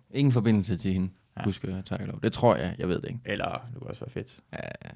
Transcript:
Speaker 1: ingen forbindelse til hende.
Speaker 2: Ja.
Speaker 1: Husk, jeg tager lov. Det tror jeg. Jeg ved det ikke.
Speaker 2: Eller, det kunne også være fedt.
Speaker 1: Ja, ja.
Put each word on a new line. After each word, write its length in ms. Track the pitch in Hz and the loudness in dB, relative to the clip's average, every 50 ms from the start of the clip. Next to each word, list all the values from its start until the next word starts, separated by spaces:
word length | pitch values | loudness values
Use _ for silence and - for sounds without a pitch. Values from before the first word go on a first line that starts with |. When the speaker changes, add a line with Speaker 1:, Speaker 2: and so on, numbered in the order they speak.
| _ _ | _ _
Speaker 1:
ingen 220 | - 127 143 139 123 | 0 4 4 6 6
forbindelse 440 | 123 101 117 110 104 92 95 95 | 6 6 6 6 4 4 2 0
til 160 | 82 - 98 92 | 0 0 0 2
hende. 160 | 92 92 92 92 _ _ _ - - | 2 0 -2 -4 _ _ _ -10 -4
Speaker 2:
Ja. 60 | - | -2
Speaker 1:
Husk, 200 | 101 92 - - | -2 -2 -2 -4
jeg 180 | 95 95 95 95 | -6 -6 -6 -6
tager 220 | - 98 98 - | -6 -6 -6 -4
lov. 140 | - 135 - - | -6 -4 -2 0
Det 100 | - - | 0 2
tror 240 | - - 120 98 | 4 6 6 6
jeg. 180 | 60 69 90 85 - | 4 2 -2 -4 -2
Jeg 100 | 85 90 | 0 0
ved 120 | 87 - | 0 0
det 80 | - - | -2 -4
ikke. 120 | - 120 - | -8 -8 -6
Speaker 2:
Eller, 200 | - 104 - - 87 - - - 120 120 | -6 -4 -2 -2 -4 -4 -6 -8 -10 -12
det 60 | - | -10
kunne 100 | - - | -10 -10
også 100 | - - | -10 -10
være 100 | - - | -10 -10
fedt. 280 | - - - - - - - _ - | -8 -8 -10 -10 -12 -20 -18 _ -12
Speaker 1:
Ja, 60 | - - 50 50 - - | -10 -10 -10 -10 -12 -14
ja. 60 | - - | -16 -8